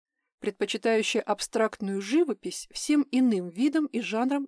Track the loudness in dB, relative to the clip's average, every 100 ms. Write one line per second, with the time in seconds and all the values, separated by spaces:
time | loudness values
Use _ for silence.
0 | _ _ _ _ -8 -4 -4 -2 2 2
1 | 2 -2 -2 -4 -2 0 0 -2 -6 -6
2 | 0 2 2 -2 -6 -10 -12 -8 0 2
3 | 2 4 4 2 -2 -2 0 0 -2 -4
4 | -4 -2 0 -2